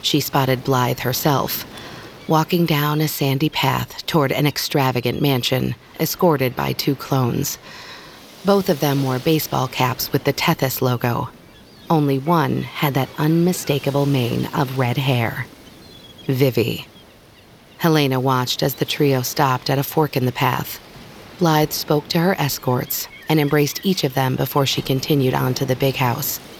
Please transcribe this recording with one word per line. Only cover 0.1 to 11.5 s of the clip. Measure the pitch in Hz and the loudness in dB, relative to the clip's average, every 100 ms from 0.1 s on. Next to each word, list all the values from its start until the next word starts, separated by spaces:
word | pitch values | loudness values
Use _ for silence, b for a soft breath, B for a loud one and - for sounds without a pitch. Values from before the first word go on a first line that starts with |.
| 147 | -2
spotted | - 143 131 127 | 0 0 2 0
Blythe | 131 131 123 127 | 0 0 0 -2
herself, | 123 123 156 135 - - - B B B B B - | -2 0 2 2 0 -6 -10 B B B B B 0
walking | 156 156 175 165 | 0 2 0 2
down | 147 147 151 | 2 0 0
a | 156 | -2
sandy | - 139 135 156 | 0 0 0 0
path | - 131 127 123 - - | 0 0 0 -4 -10 -2
toward | 165 135 | 0 2
an | - 147 | 2 0
extravagant | - - 151 131 123 123 - | 0 -2 0 0 0 -2 0
mansion, | 143 127 - 127 127 123 - - | 0 0 0 0 -2 -6 -12 -4
escorted | 160 - 180 143 127 | -4 2 2 2 0
by | 131 139 | -2 -4
two | 131 - | -2 -2
clones. | 135 - 139 120 - - - B B B B B B B - | -2 0 0 2 0 -4 -8 B B B B B B B -6
Both | 190 196 190 | 2 2 2
of | 139 | 0
them | 147 139 | 2 2
wore | 131 127 | 0 0
baseball | 160 156 - 135 127 | 2 0 0 -2 -2
caps | - 127 123 - | 0 -2 0 -2
with | 139 | -2
the | 143 | 0
Tethys | - - 165 131 - | 0 0 0 -2 0
logo. | 127 123 120 117 123 - - | 0 0 -2 -2 -6 -10 -20